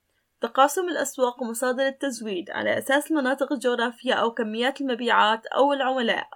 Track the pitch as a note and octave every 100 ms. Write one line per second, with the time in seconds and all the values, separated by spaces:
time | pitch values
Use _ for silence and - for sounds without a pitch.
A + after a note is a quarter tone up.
0 | _ _ _ - A#3 - - F#4+ F4 D4+
1 | - - B3 B3 A#3 A3+ B3+ B3+ C4+ C4+
2 | C#4 A3+ G#3+ F3+ - - - - - C#4
3 | C#4+ D#4+ B3+ C4+ C4 C#4 B3 A#3+ A#3 -
4 | B3 G#3+ A3+ A#3 A3 A3 B3 - C4+ A#3
5 | A#3 G3 G#3 A3 - - C#4 C#4 B3+ C4
6 | A#3 - -